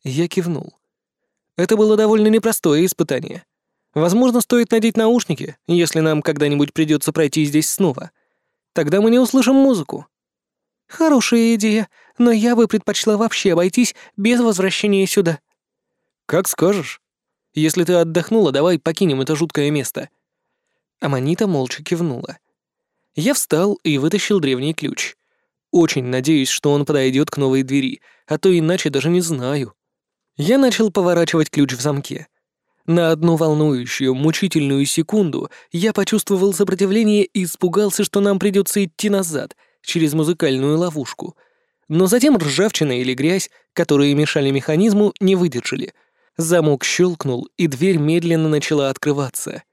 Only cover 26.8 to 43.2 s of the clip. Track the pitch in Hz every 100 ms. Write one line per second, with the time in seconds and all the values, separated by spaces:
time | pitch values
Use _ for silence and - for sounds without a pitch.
26.8 | 143 147 131 131 151 - 135 131 131 139
27.8 | 131 - _ _ _ 156 190 180 156 185
28.8 | 156 139 139 175 170 151 123 143 120 _
29.8 | _ _ _ _ _ - 147 262 262 -
30.8 | 220 196 180 170 170 170 151 - 143 123
31.8 | 135 143 139 - 156 _ _ _ _ _
32.8 | - 170 165 160 170 165 160 151 156 131
33.8 | 120 - 131 131 151 160 190 165 143 139
34.8 | 139 - 160 214 185 131 - - _ 170
35.8 | 214 208 196 214 - 196 196 180 196 190
36.8 | 196 208 214 208 202 - 180 - 180 175
37.8 | 208 - 202 - 202 196 202 101 98 -
38.8 | 196 - 214 202 180 151 - - _ _
39.8 | - 170 160 156 156 175 156 131 135 156
40.8 | 175 156 123 - - - _ _ _ _
41.8 | _ 156 185 240 294 240 151 139 208 -
42.8 | 151 123 127 127